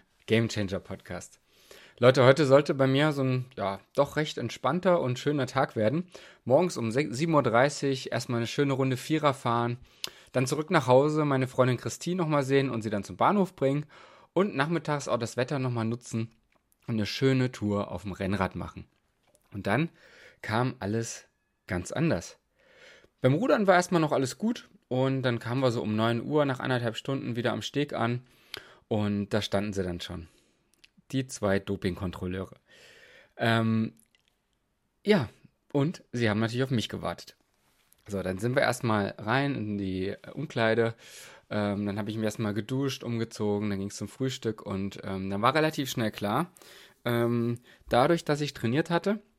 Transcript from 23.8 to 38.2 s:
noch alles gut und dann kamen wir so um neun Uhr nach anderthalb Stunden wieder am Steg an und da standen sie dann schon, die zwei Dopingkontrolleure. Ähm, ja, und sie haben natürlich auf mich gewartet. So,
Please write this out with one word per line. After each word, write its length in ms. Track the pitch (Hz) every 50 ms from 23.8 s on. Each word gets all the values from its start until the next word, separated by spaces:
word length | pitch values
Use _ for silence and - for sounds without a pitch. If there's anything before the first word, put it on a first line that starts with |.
| 175 - 180 170
noch 120 | 160 147 151
alles 260 | 120 139 127 - -
gut 300 | - 220 240 - - - _ - _ -
und 340 | 131 127 131 135 135 135 127
dann 160 | 131 120 117
kamen 220 | - 117 120 135
wir 100 | 135 127
so 120 | 113 117 -
um 120 | 104 107
neun 260 | 107 113 113 117 120
Uhr 240 | - - 143 151 147
nach 120 | 139 131 127
anderthalb 380 | - 131 131 123 120 117 110
Stunden 400 | - - - 135 135 - 120 120
wieder 160 | 117 113 120 110
am 100 | 110 107
Steg 300 | - - 139 147 147 -
an 300 | - 113 117 120 123 127 _ _ _ _ _ - - - - - - _ -
und 400 | 113 104 104 101 101 101 101 98
da 120 | - 107
standen 320 | 101 - - 98 101 107 98
sie 120 | 98 95
dann 160 | 90 87 87
schon, 260 | - - 87 85 85 - _ _ _ _ _ _ _ _ _ _ _ - _ _ _ - -
die 160 | 131 135 131
zwei 320 | - - - 101 95 98
Dopingkontrolleure. 960 | - - 101 95 - 98 90 - 98 90 85 - 92 90 92 92 95 - - - _ _ - - - - - - - - - - - _ _
Ähm, 560 | - 123 120 113 113 113 113 113 110 110 - - _ _ _ _ _ _ _ _ _ _ _ _ _ _ _ _ _ _ _ _ _ -
ja, 220 | 202 214 185 123 98 - _ _ - _ _ _ _ -
und 300 | 147 139 143 - - - _
sie 180 | - 123 120 110
haben 120 | 101 107
natürlich 240 | 113 113 117 120 135
auf 80 | 131 135
mich 160 | 117 101 -
gewartet. 480 | - 92 85 87 85 - - - - _ _ _ _ _ _ _ _ _ _ _ _ _ _ -
So, 120 | 101 98